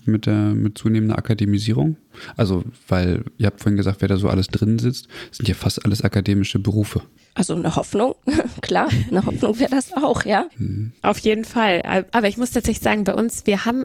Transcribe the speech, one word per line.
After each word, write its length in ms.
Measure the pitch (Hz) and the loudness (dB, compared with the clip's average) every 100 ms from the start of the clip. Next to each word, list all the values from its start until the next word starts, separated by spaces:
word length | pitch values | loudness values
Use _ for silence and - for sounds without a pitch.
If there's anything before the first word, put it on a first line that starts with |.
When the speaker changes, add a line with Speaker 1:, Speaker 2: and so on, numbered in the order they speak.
Speaker 1:
mit 220 | 117 110 110 | -2 0 2
der, 280 | 107 104 | 2 2
mit 240 | 107 107 - | 2 0 0
zunehmender 400 | 113 110 110 - | 0 2 2 0
Akademisierung? 800 | - 107 104 101 110 117 151 156 _ - - - | 0 0 2 2 2 0 0 -2 _ -20 -8 -2
Also, 280 | 101 92 - - - | 0 0 -2 -10 -2
weil 360 | 92 90 87 - - | 0 2 0 -4 -2
ihr 80 | 101 | -2
habt 140 | - | 0
vorhin 160 | - 101 | 0 2
gesagt, 240 | 95 98 | 2 0
wer 80 | 98 | 2
da 80 | 95 | 2
so 120 | 101 | 2
alles 180 | 95 92 | 2 0
drin 320 | - 107 113 | 0 2 2
sitzt, 300 | 120 127 - - - | 0 -4 -8 -18 -16
sind 180 | - - | -4 -2
ja 60 | |
fast 300 | - - - | 0 -2 -2
alles 180 | - 101 | 0 0
akademische 560 | 107 101 98 101 98 - | 0 0 2 0 0 0
Berufe. 440 | 101 107 101 - - _ _ | 0 0 0 -4 -8 _ _
Speaker 2:
Also 200 | - 180 | -4 -2
eine 200 | 165 160 | -2 -2
Hoffnung, 400 | - - 403 262 - - 311 | -2 -2 0 0 -2 -2 0
<laughs> 220 | 240 - | -2 -4
klar, 260 | - 359 302 - - | -2 0 2 0 0
eine 160 | 185 - | 0 0
Hoffnung 320 | - 196 220 | 0 0 2
wäre 120 | 269 | 0
das 220 | 269 - | 0 -2
auch, 320 | 359 294 233 | -2 0 0
ja. 220 | - 202 349 - | 0 0 0 -4
Speaker 1:
Mhm. 360 | - 98 110 - | -6 -4 -6 -4
Speaker 3:
Auf 160 | 190 214 | -2 0
jeden 260 | 214 214 | 0 0
Fall. 380 | 226 240 220 170 - 190 185 | -2 0 2 0 0 -2 0
Aber 160 | 233 208 | 0 0
ich 80 | 202 | 0
muss 160 | 247 | -2
tatsächlich 300 | 240 226 220 | -2 -2 0
sagen, 200 | 226 214 | 0 0
bei 100 | 196 | 0
uns, 320 | 202 233 - - | 0 -2 -2 0
wir 180 | 196 | 0
haben 200 | 233 254 | 0 -2